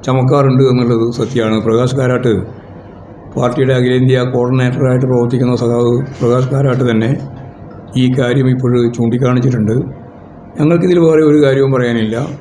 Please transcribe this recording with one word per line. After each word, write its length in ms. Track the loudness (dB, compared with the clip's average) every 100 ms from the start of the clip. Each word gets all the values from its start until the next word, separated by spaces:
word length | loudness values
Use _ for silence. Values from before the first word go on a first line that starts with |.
| -2
ചമക്കാറുണ്ട് 560 | 0 2 2 2 4 4
എന്നുള്ളത് 340 | 2 2 0 0 -2
സത്യമാണ്. 380 | -4 -2 0 0 0
പ്രകാശ് 300 | 0 0 0
കാരാട്ട്, 340 | 0 0 0 -2 -4 -14 -20 -20 -20 -20 -20 -20 -12
പാർട്ടിയുടെ 400 | -4 -2 0 0 2
അഖിലേന്ത്യാ 440 | 2 2 2 2 0
കോർഡിനേറ്ററായിട്ട് 720 | -2 0 0 0 0 0 0 0
പ്രവർത്തിക്കുന്ന 440 | 0 0 0 0 0
സഖാവ് 300 | 0 0 2 0 -4 -4
പ്രകാശ് 300 | 0 0 0
കാരാട്ട് 300 | 0 0 0 0
തന്നെ 200 | 0 0 -2 -6 -14 -18 -18 -18 -18 -8 -2
ഈ 20 | 0 0
കാര്യം 300 | 0 0 0
ഇപ്പോൾ 180 | 0 0 0 0 0
ചൂണ്ടിക്കാണിച്ചിട്ടുണ്ട്. 800 | -2 0 0 2 0 0 0 -2 -4 -12 -18 -20 -20 -20 -20 -2
ഞങ്ങൾക്കിതിൽ 420 | 0 2 2 2 4
വേറെ 160 | 4 4
ഒരു 80 | 4 4
കാര്യവും 260 | 2 2 0
പറയാനില്ല. 400 | 0 0 -2 -4 -6 -10